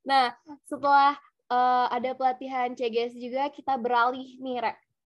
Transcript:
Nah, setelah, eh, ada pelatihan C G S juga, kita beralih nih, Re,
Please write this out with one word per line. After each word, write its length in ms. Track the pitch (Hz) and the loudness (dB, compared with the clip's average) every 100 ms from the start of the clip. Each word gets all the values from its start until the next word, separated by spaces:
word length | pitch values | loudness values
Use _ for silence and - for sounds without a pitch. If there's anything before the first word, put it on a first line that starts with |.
Nah, 320 | 262 269 247 - 311 285 _ | 0 2 2 -2 -18 -20 _
setelah, 480 | 269 285 277 277 285 _ _ _ | -4 4 6 4 2 _ _ _
eh, 400 | 247 247 247 240 | 0 2 2 0
ada 240 | 247 254 | -2 -4
pelatihan 640 | 254 254 254 262 262 247 254 | -2 -2 -2 -6 -4 -4 -2
C 160 | 240 | -2
G 160 | 226 240 | -2 -4
S 80 | 240 | -6
juga, 320 | 240 262 285 | -6 -4 -4
kita 320 | 285 269 269 | -6 -4 -2
beralih 560 | 220 240 247 262 262 - | 0 2 2 0 -12 -12
nih, 160 | 262 247 | -8 -4
Re, 140 | 220 - _ _ | -4 -6 _ _